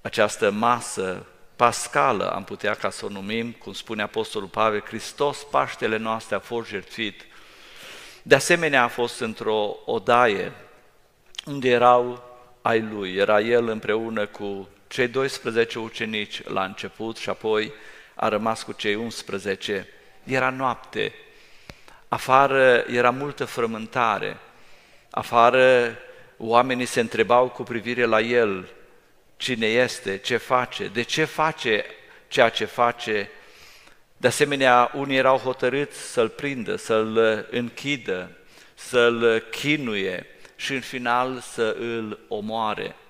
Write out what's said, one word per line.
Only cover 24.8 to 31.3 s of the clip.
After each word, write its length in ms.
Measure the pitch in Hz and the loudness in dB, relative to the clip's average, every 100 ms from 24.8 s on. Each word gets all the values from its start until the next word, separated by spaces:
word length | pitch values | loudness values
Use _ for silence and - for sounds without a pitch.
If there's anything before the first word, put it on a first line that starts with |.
| _ - _ | _ -20 _
Afară 880 | - 113 117 117 123 131 127 120 110 - - - _ | -8 0 6 6 8 6 6 2 -4 -18 -20 -20 _
oamenii 500 | 113 117 127 123 123 | 2 4 4 0 -2
se 140 | - | 0
întrebau 480 | 113 - 104 120 127 | -2 0 4 4 4
cu 140 | - | -2
privire 420 | 120 117 104 123 | -8 -6 -4 0
la 160 | 120 110 | 4 4
el: 480 | 113 120 110 95 92 - - _ _ _ _ _ | 4 2 2 0 -8 -18 -20 _ _ _ _ _
„Cine 300 | - 123 110 | -6 -2 2
este? 500 | 113 123 - - 98 | 2 2 0 -6 -6
Ce 200 | - 120 | -2 -4
face? 500 | - 127 123 - 98 | 0 0 0 -6 -6
De 160 | 101 | -4
ce 220 | 117 - | -4 -2
face 600 | 156 | -2